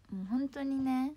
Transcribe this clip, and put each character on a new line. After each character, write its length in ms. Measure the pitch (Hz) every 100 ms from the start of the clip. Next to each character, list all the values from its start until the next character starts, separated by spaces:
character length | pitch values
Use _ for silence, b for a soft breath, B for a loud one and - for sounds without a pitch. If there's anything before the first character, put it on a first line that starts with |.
| -
も 140 | 196
う 20 | 185
本 240 | 254 277
当 140 | 285
に 120 | 277 269
ね 380 | 262 254 269